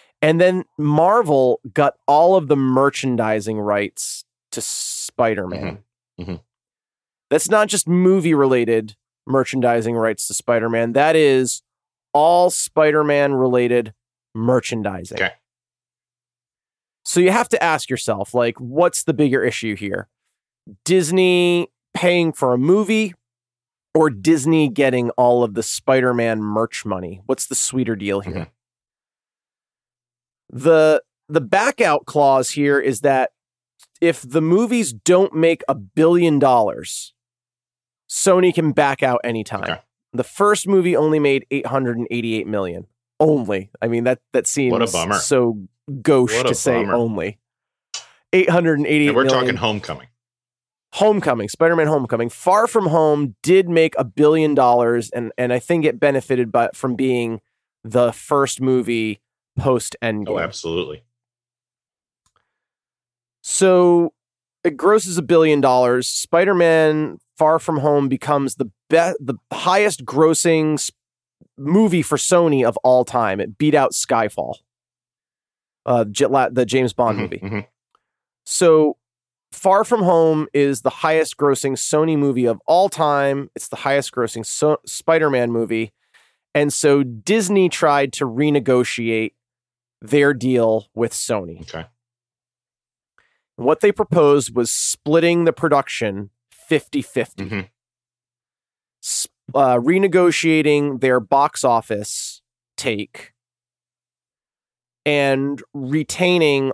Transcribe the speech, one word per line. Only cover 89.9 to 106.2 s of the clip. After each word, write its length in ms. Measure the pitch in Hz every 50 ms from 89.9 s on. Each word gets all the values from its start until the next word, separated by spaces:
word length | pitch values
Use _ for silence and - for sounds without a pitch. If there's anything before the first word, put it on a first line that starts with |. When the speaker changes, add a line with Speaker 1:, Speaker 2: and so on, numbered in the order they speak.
| _ _
Speaker 1:
their 320 | - 104 139 147 139 143 143
deal 540 | 113 117 131 127 120 113 113 110 110 107 _ _
with 180 | 107 117 117
Sony. 500 | - - - - 117 101 90 85 82 -
Speaker 2:
Okay. 240 | 78 - - 82 82 - _ _ _ _ _ _ _ _ _ _ _ _ _ _ _ _ _ _ _ _ _ _ _ _ _ _ _ _ _ _ _ _ _
Speaker 1:
What 240 | - 117 135 156 -
they 100 | - 202
proposed 600 | 202 - 208 - - 170 151 143 143 143 123 - 113
was 160 | 123 117 113
splitting 760 | - - - - - - _ 147 156 165 165 170 170 170 170
the 80 | 165
production 760 | 156 - 170 156 143 139 - - - - 117 104 98 101 101 101 _ _ _ _
fifty 500 | _ - - - 160 139 - - - 139
fifty. 440 | 135 - - 123 113 - - 98 98
Speaker 2:
Mm-hmm. 160 | 95 104 98 95 - _ _ _ _ _ _ _ _ _ _ _ _ _ _ _ _ _ _ _ _ _ _ _ _ _ _
Speaker 1:
S-, 240 | - - - - - - _ _ _ - -
uh, 220 | 135 139 127 123 120
renegotiating 1200 | 120 147 180 190 196 190 170 185 180 175 151 - - 165 160 156 147 151 147 147 147 147 135 117
their 200 | 131 131 123 123
box 440 | 107 - 139 139 143 147 - - -
office 800 | 127 117 117 - - 110 101 107 - - - - - - - _ _ _ _ _ _ _
take 560 | - - 131 110 98 78 - - - - - _ _ _ _ _ _ _ _ _ _ _ _ _ _ _ _ _ _ _ _ _ _ _ _ _ _ _ _ _ _ _ _ _ _ _
and 560 | 151 147 143 139 139 135 135 139 143 143 127 - _
retaining 1000 | - 143 131 127 143 156 147 - - -